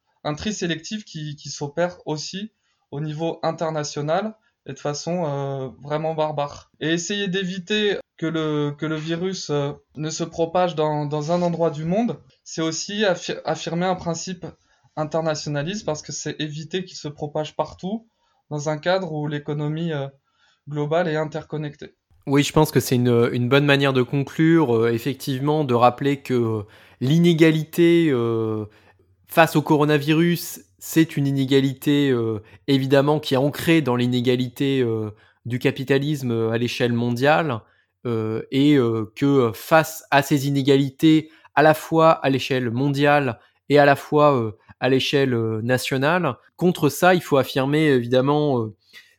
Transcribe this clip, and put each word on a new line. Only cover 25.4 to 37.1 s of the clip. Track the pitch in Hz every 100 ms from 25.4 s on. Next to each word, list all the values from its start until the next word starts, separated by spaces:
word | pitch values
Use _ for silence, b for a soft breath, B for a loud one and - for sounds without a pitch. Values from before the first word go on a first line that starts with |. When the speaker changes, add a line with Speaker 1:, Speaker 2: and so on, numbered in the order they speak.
| 143 156
Speaker 2:
de | 139 120
rappeler | 120 120 139 139
que, | -
euh, | 123 113 110 98 b b b
l'inégalité, | 127 165 175 160 160 156 151 - 170 170 160
euh, | 123 117 113 110 107 104 b b b _ _ -
face | - - 160
au |
coronavirus, | - 147 151 151 139 156 175 165 - - _ _
c'est | - 160 160 147
une | 139
inégalité, | 139 131 135 135 131 151 143 139
euh, | 120 113 107 b b -
évidemment, | 135 135 139 143 151
qui | -
est | 131
ancrée | 143 - 170 165
dans | 127 123
l'inégalité, | 123 123 123 127 127 - 139 135
euh, | 117 110 107 104 b b 117
du | 123
capitalisme, | 139 131 131 135 143 143 127
euh, | 113 113
à | 117
l'échelle | 120 - 120
mondiale, | 117 120